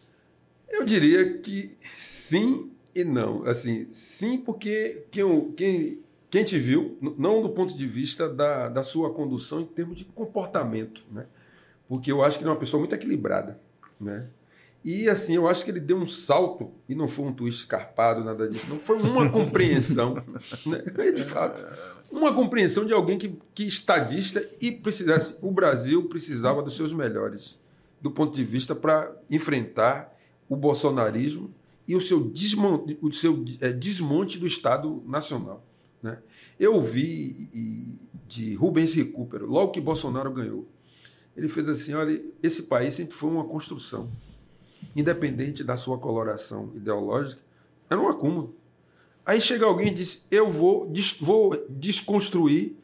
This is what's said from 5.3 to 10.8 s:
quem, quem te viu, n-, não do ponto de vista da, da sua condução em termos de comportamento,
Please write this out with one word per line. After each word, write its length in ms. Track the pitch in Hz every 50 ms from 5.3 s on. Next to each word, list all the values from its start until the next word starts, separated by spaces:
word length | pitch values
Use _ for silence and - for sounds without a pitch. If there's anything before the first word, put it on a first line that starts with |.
| 165 151 147 -
quem, 500 | - - 185 196 185 170 151 - - - - _ _ _ _ _
quem 140 | - 196 214
te 160 | - 190 151
viu, 380 | 120 123 131 170 156 - - -
n-, 140 | - 151 151 135
não 240 | 135 190 220 220
do 80 | 220 -
ponto 260 | - 185 185 185 151
de 120 | 139 135 123
vista 400 | 110 120 143 151 - - 165 156
da, 400 | 135 131 147 147 143 131 123 120
da 160 | 120 131 135
sua 300 | - - 160 160 147 160
condução 480 | 156 147 135 127 120 - - 151 160
em 40 | 165
termos 320 | 160 - 170 170 170 180 -
de 80 | -
comportamento, 1000 | - - - 220 220 - - 185 - - 170 139 117 110 110